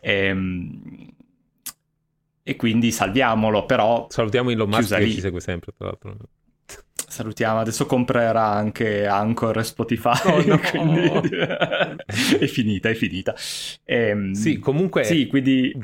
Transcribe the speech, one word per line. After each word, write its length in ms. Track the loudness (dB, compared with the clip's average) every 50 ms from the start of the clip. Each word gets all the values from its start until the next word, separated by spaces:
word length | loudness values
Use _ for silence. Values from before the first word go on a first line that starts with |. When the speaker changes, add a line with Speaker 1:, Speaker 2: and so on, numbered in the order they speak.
Speaker 1:
ehm, 1040 | -2 0 0 0 2 0 0 0 -2 -4 -4 -6 -8 -10 -12 -14 -16 -18 -18 -18 -20 -20 -20 _ -20 _ _ _ _ _ _ _ _ -18 -18 _ _ _ _ _ _ _ _ _ _ _ _ _ _
e 120 | -8 -6
quindi 360 | -2 0 2 2 4 2 2
salviamolo, 720 | 2 0 -2 0 2 2 2 4 2 2 2 2 2 2 2
però 400 | 2 2 2 4 4 2 2 0 -4
Speaker 2:
Salutiamo 420 | -2 -2 -2 0 0 0 0 0
Elon 160 | 0 0 0 0
Musk 120 | 2 0
Speaker 1:
chiusa 180 | 0 2 2 2
Speaker 2:
che 60 | 2
Speaker 1:
lì. 60 | 2 0
Speaker 2:
ci 60 | -2
segue 180 | -4 -4 -6 -6
sempre, 340 | -6 -6 -8 -8 -8 -12 -16
tra 120 | _ -10 -10
l'altro. 280 | -10 -10 _ -16 -16 -16 -18 -20 _ _ _ _ _ _ _ _ -20 -20 -20 _ _ -12 -12 -10
Speaker 1:
Salutiamo, 500 | -8 -8 -8 -8 -4 -2 0 0 2 0
adesso 260 | 0 -2 -2 -2 -2
comprerà 580 | 0 2 0 2 2 2 2 2 2 2 2 2 2
anche 600 | 2 0 0 -2 -2 -2 -2 0 0 0 0 2
Anchor 520 | 2 2 2 2 0 0 0 0 0 0
e 40 | -2
Spotify, 560 | -4 -4 _ -4 -2 -2 -2 2 2 2 2 4
Speaker 2:
Oh, 160 | 4 4 4 4
no. 140 | 4 4 4
Speaker 1:
<laughs> 80 | 2 0
quindi 600 | -2 0 2 2 2 4 4 2 2 2 0 0
<laughs> 1080 | -2 -2 -2 -2 0 -2 -2 -2 0 -2 -2 -2 -4 -14 -12 -6 -4 -2 0 2 2 2
è 60 | 2 0
finita, 420 | 0 0 0 0 0 0 0 0
è 40 | 0
finita. 400 | 0 -2 -2 -2 -4 -4 -4 -6 -6 -8 -12 -10 -10 -10 -12 -14 -16 _
Ehm, 480 | -2 0 0 2 2 0 0 -2 -2 -2
Speaker 2:
Sì, 260 | -2 0 0 0 0
comunque, 440 | 0 -2 0 0 0 0 0 0 0
Speaker 1:
sì, 220 | 2 2 0 0 2
quindi 460 | 0 0 2 4 2 2 2 0 -2 -6